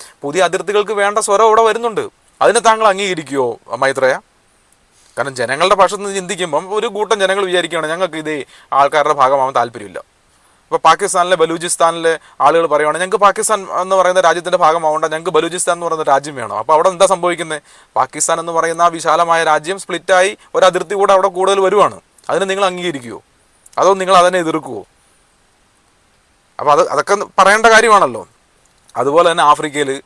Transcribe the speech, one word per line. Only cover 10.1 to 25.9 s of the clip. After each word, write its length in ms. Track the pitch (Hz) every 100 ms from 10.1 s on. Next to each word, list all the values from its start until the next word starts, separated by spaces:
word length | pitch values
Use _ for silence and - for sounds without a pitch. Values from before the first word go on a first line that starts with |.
| _ _ _ _ _ -
അപ്പോൾ 120 | 165
പാകിസ്ഥാനിലെ 580 | - - 202 185 180 180
ബലൂചിസ്ഥാനിലെ 840 | 165 165 170 - 165 170 165 156 - -
ആളുകൾ 240 | 139 165 160
പറയുവാണ്, 320 | 147 151 160
"ഞങ്ങൾക്ക് 200 | 185 202
പാകിസ്ഥാൻ 500 | 196 208 214 208 190 165
എന്ന് 140 | 185 190
പറയുന്ന 260 | 180 185
രാജ്യത്തിൻ്റെ 360 | 170 170 170 180
ഭാഗമാവണ്ട, 480 | 160 165 156 151 160
ഞങ്ങൾക്ക് 240 | 160 175
ബലൂചിസ്ഥാൻ 460 | 156 165 175 - 170
എന്ന് 100 | 170
പറയുന്ന 180 | 160
രാജ്യം 320 | 147 139 147 135
വേണം." 220 | 107 104
അപ്പോൾ 160 | 120
അവിടെ 160 | 156 185
എന്താ 160 | 175 190
സംഭവിക്കുന്നത്? 560 | 180 175 170 165 151 _ - _ 113
പാകിസ്ഥാൻ 440 | 131 151 - 165
എന്ന് 120 | 165
പറയുന്ന 300 | 165 165 165
ആ 60 | 175
വിശാലമായ 560 | 165 156 160 170 165
രാജ്യം 360 | 160 151 156 196
സ്പ്ലിറ്റായി 580 | - 170 185 185 190 208 _ 165
ഒരു 100 | 185
അതിർത്തി 280 | 180 165
കൂടെ 200 | 202 196
അവിടെ 140 | 190 196
കൂടുതൽ 320 | 175 190 196
വരുവാണ്. 420 | 190 202 147 98 _ _ -
അതിനെ 160 | 160 190
നിങ്ങൾ 200 | 190 190
അംഗീകരിക്കുമോ, 560 | 180 175 143 120 101 _ _ _ _ _ -
അതോ 160 | 170
നിങ്ങൾ 240 | 190 185 185
അതിനെ 220 | 180 185
എതിർക്കുമോ? 460 | 160 156 139 107 - _ _ _ _ _ _ _ _ _ _